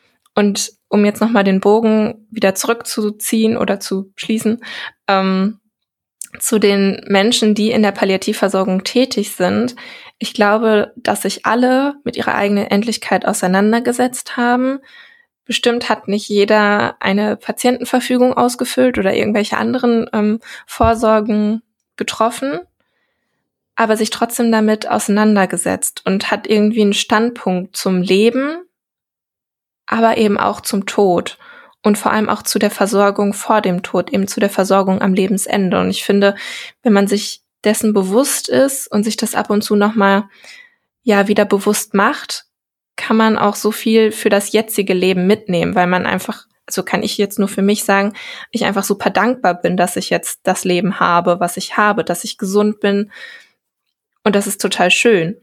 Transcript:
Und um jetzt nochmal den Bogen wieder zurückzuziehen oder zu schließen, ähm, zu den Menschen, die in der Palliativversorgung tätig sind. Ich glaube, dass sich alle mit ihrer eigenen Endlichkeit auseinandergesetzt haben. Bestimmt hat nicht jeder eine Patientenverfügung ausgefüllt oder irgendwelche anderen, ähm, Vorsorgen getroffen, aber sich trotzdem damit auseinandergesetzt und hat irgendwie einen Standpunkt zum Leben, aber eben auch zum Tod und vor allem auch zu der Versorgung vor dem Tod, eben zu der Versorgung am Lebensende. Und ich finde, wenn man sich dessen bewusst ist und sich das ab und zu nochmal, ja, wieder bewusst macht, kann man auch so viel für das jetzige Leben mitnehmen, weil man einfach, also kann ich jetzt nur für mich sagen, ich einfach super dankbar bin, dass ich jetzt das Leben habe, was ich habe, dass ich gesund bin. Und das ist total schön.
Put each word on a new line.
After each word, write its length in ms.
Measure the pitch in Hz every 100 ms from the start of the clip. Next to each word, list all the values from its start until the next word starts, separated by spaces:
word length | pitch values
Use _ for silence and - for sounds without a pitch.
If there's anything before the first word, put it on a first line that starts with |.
| _ _ _
Und 380 | 214 208 202 - - -
um 160 | 208
jetzt 160 | 208 208
nochmal 220 | 220 220
den 160 | 196 190
Bogen 720 | 202 220 220 220 214 - _
wieder 240 | 214 196
zurückzuziehen 1040 | 196 269 233 - 226 208 208 - 220 220 233
oder 240 | 196 202
zu 320 | - 196 196
schließen, 480 | - - 220 214 240 - - - - -
ähm, 500 | 196 190 190 196 220 _ _ _ _ _ - - -
zu 200 | - 214
den 440 | 202 202 196 - -
Menschen, 460 | 196 214 - 214
die 180 | 214 214
in 100 | 214
der 100 | 208
Palliativversorgung 920 | 196 196 190 - 214 196 190 190 185
tätig 480 | - 240 254 208 202
sind. 420 | - 180 208 247 240 - - - -
Ich 160 | 202
glaube, 580 | - 202 220 226 214 - -
dass 260 | - 208
sich 240 | 208 - -
alle 480 | 233 254 262 285 285
mit 120 | 240 -
ihrer 180 | -
eigenen 320 | - 202 202 -
Endlichkeit 600 | 202 233 214 - 190 -
auseinandergesetzt 1120 | - 185 190 214 233 247 247 247 - - -
haben. 420 | 240 247 262 269 - - - _ _ _
Bestimmt 440 | - - 240 240 -
hat 200 | 220 -
nicht 200 | 208 -
jeder 680 | 208 202 214 202 208 - -
eine 360 | 196 202 214 214
Patientenverfügung 1000 | - - 247 247 247 254 247 247 254
ausgefüllt 640 | - 247 247 247 - 254 233
oder 160 | 190
irgendwelche 420 | - 214 214 214 -
anderen, 520 | 226 254 240 226 -
ähm, 280 | 214 214 226 - - -
Vorsorgen 960 | - 226 226 220 220 220 214 208 220 - _ _ -
getroffen, 640 | - - 226 240 269 339 359 _ _ _ _ _ _ _ _ _ _
aber 220 | - 220 220
sich 140 | 214
trotzdem 420 | - 247 - 233
damit 360 | 220 214 214 -
auseinandergesetzt 1120 | 214 - 202 214 202 185 170 175 190 - -
und 260 | - 196 -
hat 160 | 208 -
irgendwie 360 | 214 214 226
einen 120 | 202
Standpunkt 840 | 202 - 214 240 233 190 180 190 -
zum 260 | 190 185
Leben, 600 | 185 190 226 254 285 339 359 _ _ _ _ _ _ _ _ _ _ _ -
aber 320 | 226 226 226
eben 180 | 214 208
auch 240 | - 208
zum 240 | - 196
Tod 540 | 196 - 196 175 - - - - - _
und 140 | 214 208
vor 140 | -
allem 180 | 214 208
auch 140 | 208
zu 160 | - 208
der 140 | 208
Versorgung 600 | - 196 196 202 202 202
vor 280 | 202 - 214
dem 240 | 190 180
Tod, 260 | - 185 180
eben 160 | 196 196
zu 140 | -
der 100 | 202
Versorgung 500 | 202 190 196 190 190
am 140 | 196
Lebensende. 640 | 185 190 196 - 202 185 185
Und 120 | 185
ich 120 | 196
finde, 320 | - 202 202 202 - - - -
wenn 100 | 240
man 140 | 196 202
sich 360 | 202 - - _ _
dessen 300 | 208 214 214
bewusst 560 | 202 185 220 285 - -
ist 420 | 254 269 - -
und 140 | 208
sich 120 | 220 -
das 200 | 220 -
ab 120 | 208
und 140 | 208
zu 140 | - 208
nochmal, 480 | 208 220 196 196 208 _ - - - _ _ _
ja, 240 | 240 202 202
wieder 160 | 208
bewusst 500 | 202 202 208 214 -
macht, 520 | 196 226 294 - - - _ _ _ _ -
kann 200 | - 220
man 220 | 220 208
auch 160 | 208
so 160 | - 214
viel 400 | 220 226 220 220
für 200 | 214 214
das 200 | 202 -
jetzige 440 | 214 220 - 196
Leben 340 | 180 185 185 185
mitnehmen, 480 | 208 - 175 175 185
weil 100 | 180
man 180 | 180 -
einfach, 400 | 190 - - - _ -
also 160 | 190
kann 220 | - 185
ich 140 | 214 -
jetzt 200 | 202 -
nur 100 | 196
für 140 | -
mich 220 | 196 208
sagen, 300 | - 196 202 - - - -
ich 140 | 233
einfach 180 | 214 202
super 280 | 196 202 -
dankbar 440 | 190 226 254 185
bin, 220 | 175 - 180
dass 180 | 180
ich 160 | - -
jetzt 300 | 175 - -
das 220 | - 185
Leben 340 | 185 175 185 -
habe, 400 | 180 175 180 175
was 180 | 175 196
ich 200 | - -
habe, 260 | 208 208
dass 220 | - -
ich 140 | 220 -
gesund 420 | 190 202 214 214
bin. 320 | 202 202 208 - - - _ _ _ _ _ _ _ _
Und 100 | 214
das 140 | 202 202
ist 120 | -
total 300 | 196 - -
schön. 460 | - 240 190 165 233